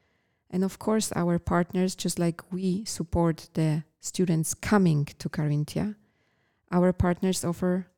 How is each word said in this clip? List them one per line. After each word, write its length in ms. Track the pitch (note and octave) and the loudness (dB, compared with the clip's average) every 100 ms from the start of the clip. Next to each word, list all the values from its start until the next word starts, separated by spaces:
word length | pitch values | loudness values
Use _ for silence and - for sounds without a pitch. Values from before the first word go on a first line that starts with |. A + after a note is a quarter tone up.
| _ _ _ _ _ | _ _ _ _ _
And 140 | F3+ | -2
of 160 | F#3+ - | -2 -2
course, 320 | - A3 - - | -2 0 0 -2
our 220 | F3 E3+ | 0 0
partners, 580 | - F3 F3 F#3 F#3 - | 0 0 0 0 -2 -2
just 240 | F3+ E3+ | -4 0
like 220 | E3+ E3 - | -2 -2 -8
we 320 | F3+ F#3 F#3 A3+ | -4 -2 -2 -4
support 640 | - G#3 F3 E3+ D#3+ - | -8 -4 0 2 0 -4
the 300 | - D#3+ D#3 - _ | -2 0 0 -4 _
students 540 | - - F3 E3 D#3+ | -6 -2 2 2 0
coming 520 | - - G#3+ F3+ D3+ C#3+ - | -4 2 4 6 4 0 -6
to 100 | D#3 | -8
Carinthia, 640 | - D3 D3 D3 D#3 G#3 G#3 _ _ _ _ _ _ - | -4 0 0 -2 -4 -4 -6 _ _ _ _ _ _ -2
our 200 | F3+ F3+ | 2 4
partners 540 | F3+ F3+ F3 F#3+ F#3 F3 | 4 2 2 0 0 -2
offer 420 | E3+ F3+ F3+ F#3 | -2 0 0 -4